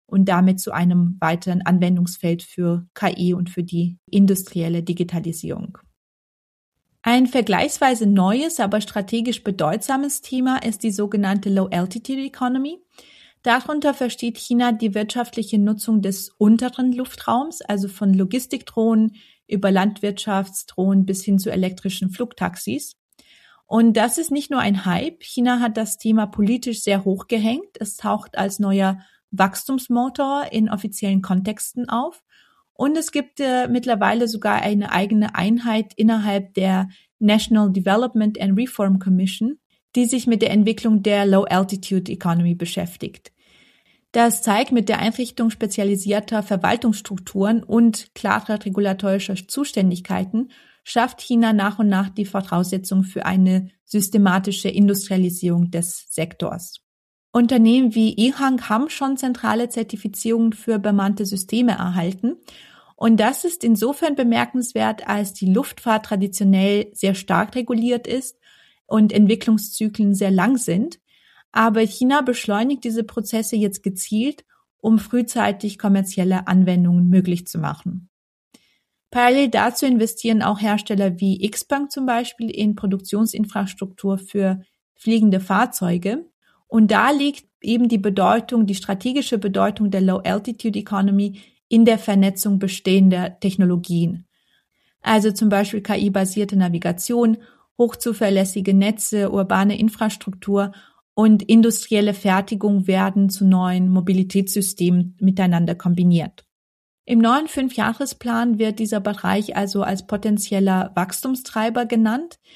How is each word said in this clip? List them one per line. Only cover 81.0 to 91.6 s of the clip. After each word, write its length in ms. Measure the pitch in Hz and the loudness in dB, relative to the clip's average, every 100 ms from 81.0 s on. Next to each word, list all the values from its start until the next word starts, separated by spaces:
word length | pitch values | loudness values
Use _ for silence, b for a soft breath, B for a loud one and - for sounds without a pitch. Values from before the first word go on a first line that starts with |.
| 196 180 | 0 0
wie 280 | 196 190 214 | 0 0 -2
Xpeng 400 | - - 277 285 | -6 -4 -4 -4
zum 160 | 285 262 | -4 -2
Beispiel 440 | 233 240 - 226 | -2 -4 -8 -8
in 260 | - 208 208 | -2 -2 0
Produktionsinfrastruktur 1400 | 202 196 196 202 220 - 208 208 196 - 196 - 196 196 | -2 -4 -4 -2 -2 -2 -4 -4 -6 -8 -12 -6 -4 -4
für 440 | 190 208 190 185 185 B _ | -4 -2 -2 -2 -8 B _
fliegende 460 | _ - 226 214 190 | _ 0 2 4 2
Fahrzeuge. 880 | 185 196 247 - 180 175 180 254 339 _ _ _ _ | 0 0 0 -2 -2 -2 -2 -6 -8 _ _ _ _
Und 240 | 226 214 | 2 4
da 200 | 202 226 | 6 4
liegt 340 | 285 285 285 - _ | 2 0 -4 -12 _
eben 260 | - 233 240 | -2 0 2
die 120 | 226 | 2
Bedeutung, 640 | 202 196 190 220 233 240 208 | 0 2 2 2 0 0 0
die 100 | 190 | -2
strategische 640 | - 190 247 262 277 226 | -4 -4 -2 -4 -2 -2
Bedeutung 520 | 202 190 196 208 208 | -2 0 0 0 -2
der 120 | 196 | 2
Low 160 | 190 190 | 0 0
Altitude 600 | 185 196 220 233 226 202 | -2 -4 -4 -6 -6 -6
Economy 640 | 208 202 196 196 202 196 B B | -4 -2 2 2 0 -6 B B